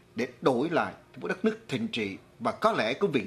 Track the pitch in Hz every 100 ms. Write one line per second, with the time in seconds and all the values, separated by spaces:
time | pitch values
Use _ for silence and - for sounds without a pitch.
0 | - 110 123 - 156 120 160 151 98 -
1 | - - 180 185 220 214 - 123 110 120
2 | 101 90 - - 117 - 214 175 110 135
3 | 196 139